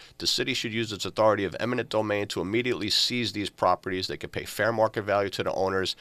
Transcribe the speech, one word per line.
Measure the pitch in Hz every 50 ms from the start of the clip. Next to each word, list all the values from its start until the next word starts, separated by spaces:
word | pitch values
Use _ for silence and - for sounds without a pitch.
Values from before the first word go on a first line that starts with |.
| - - - -
The | -
city | - - - 131 135 127
should | - - 117 107
use | 113 113 104 107
its | 95 -
authority | 98 - - 110 110 104 104 98
of | 90 - -
eminent | - 120 123 123 - -
domain | - 110 110 104 104 101 104 104
to | - 98
immediately | 85 95 104 117 120 123 113 82 104 101
seize | - - - - 123 123 120 101 98
these | 104 98 87
properties. | - - 107 92 90 - - 95 92 92 92
They | - 82
could | 80 - 80 -
pay | - 73
fair | - - - 104 110 117
market | 110 110 110 - 117 101
value | 101 98 101 101 98
to | - - 95
the | 90 -
owners | - 95 95 95 95 92 87 - -